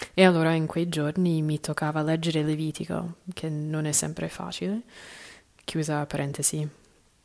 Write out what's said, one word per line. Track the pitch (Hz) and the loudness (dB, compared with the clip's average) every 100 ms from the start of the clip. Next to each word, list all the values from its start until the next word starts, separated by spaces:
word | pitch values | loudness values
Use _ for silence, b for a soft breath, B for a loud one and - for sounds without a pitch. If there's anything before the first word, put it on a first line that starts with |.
| B | B
E | - 185 | 6 8
allora | 170 165 | 8 4
in | 165 156 | 4 2
quei | 165 175 | 0 -2
giorni | 160 147 160 180 160 | 0 0 2 2 4
mi | 156 151 | 2 0
toccava | - 151 156 156 | -2 -2 0 0
leggere | 156 165 165 160 | 2 0 0 0
Levitico, | 151 151 156 - - 170 175 170 180 | 0 0 -2 -4 -4 -4 -6 -10 -14
che | - 160 | -8 -6
non | 151 151 156 151 | -4 -2 -2 0
è | |
sempre | 147 156 165 165 | 2 0 -4 -8
facile. | - 175 - 180 214 - B B B B B B _ | -8 -10 -6 -4 -4 -6 B B B B B B _
Chiusa | - 160 151 147 143 | -6 -4 -2 -2 -2
parentesi. | 147 143 143 143 156 151 - _ _ _ _ | -4 -4 -2 -2 0 -4 -8 _ _ _ _